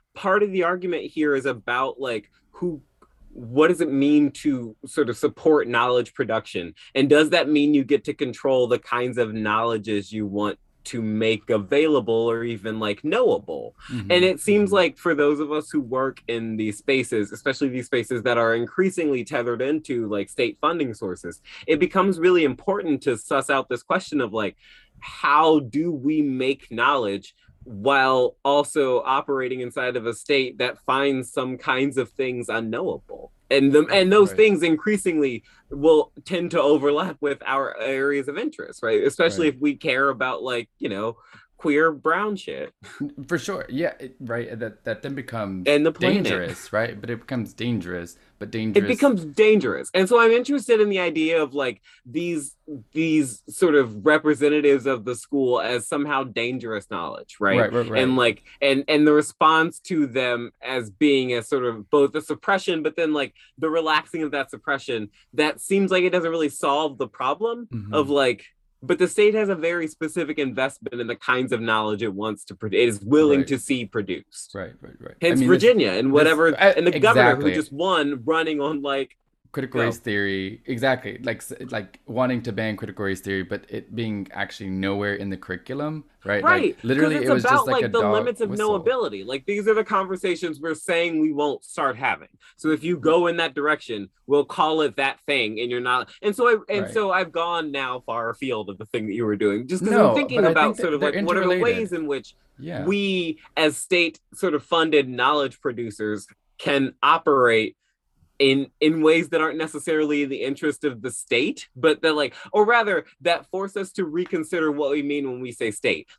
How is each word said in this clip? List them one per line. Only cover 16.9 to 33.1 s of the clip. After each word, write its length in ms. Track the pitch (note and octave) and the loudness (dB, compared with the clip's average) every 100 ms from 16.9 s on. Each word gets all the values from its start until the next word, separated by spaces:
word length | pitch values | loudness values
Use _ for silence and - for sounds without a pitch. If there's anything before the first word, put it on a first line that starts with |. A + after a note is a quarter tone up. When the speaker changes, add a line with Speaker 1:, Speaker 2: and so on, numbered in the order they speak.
| C3+ B2 A2+ G2+ | 0 0 -2 -4
Speaker 1:
especially 380 | A2 C#3 C3 C#3 | -6 -4 -2 -2
these 160 | B2+ B2 | -4 -4
spaces 360 | B2+ A2+ B2 | -4 -2 -4
that 160 | B2 A#2+ | 0 2
are 160 | A2+ | 2
increasingly 680 | A2+ A#2+ - F#3+ F#3 D#3 C3 | 0 -2 -2 -4 -2 -2 -2
tethered 380 | G#2+ C3 A#2+ A#2 | -4 -4 -4 -4
into, 480 | C3 D#3 D#3 B2 A2 | -2 -4 -4 -6 -4
like, 220 | G#2 A#2+ | -4 -6
state 260 | - A#2 - | -4 -4 -2
funding 320 | D3+ E3+ C3+ | -4 -2 -6
sources, 480 | G#2+ G2+ F2+ F2 - - - - | -6 -10 -10 -12 -16 -20 -14 -2
it 120 | D#3 | 0
becomes 400 | E3+ F#3+ G3 E3+ | 0 2 0 2
really 260 | F3 F3+ | 4 4
important 580 | D3 A#2+ - G3+ F3+ C3+ | 2 -2 -4 -4 -2 -2
to 160 | - A#2 | -2 -4
suss 320 | - C#3+ C3 | -2 -4 0
out 180 | C#3 - | -2 -2
this 140 | B2 | -8
question 400 | - F3 - D3+ | -2 -4 -2 -4
of, 100 | A#2+ | -2
like, 240 | G#2+ G2+ - _ - _ - | -2 -4 -6 _ -20 _ -20
how 580 | - - D3+ D3 D#3+ D#3 | -20 -6 2 4 6 4
do 320 | B2+ C3+ E3+ | 2 -4 -4
we 300 | D3 C3+ D#3 | -2 -2 0
make 480 | D3 C3 B2+ C3+ - | 0 0 -2 -2 -6
knowledge 640 | A2+ B2+ C#3+ G#2+ G2 - _ _ _ | 0 2 2 0 -4 -8 _ _ _
while 720 | - G#2 A#2 C#3 C3 C3 B2 - | -18 -4 0 4 4 4 0 -2
also 580 | C#3 C#3+ C#3+ D#3 C3 B2+ | 0 2 2 0 2 0
operating 560 | B2 C3+ - C3+ B2+ B2+ | 0 -2 -2 -4 -4 -6
inside 380 | B2 C3+ B2+ B2 | -8 -6 -4 -4
of 100 | A2+ | -6
a 80 | |
state 440 | A2 - C#3 C3 - | -8 -2 0 0 -2
that 200 | B2 - - | -4 -4 -2
finds 460 | C3 C#3+ C3+ B2 | 0 0 -2 -4
some 260 | - B2+ B2+ | -6 -6 -6
kinds 400 | - B2+ C#3 C3 | -4 0 0 -2
of 120 | A#2+ | -6
things 380 | - C3 B2 A#2 | -4 -6 -4 -4
unknowable? 840 | A2 A2+ A#2 F3 E2 - | -4 -4 -6 -6 -8 -12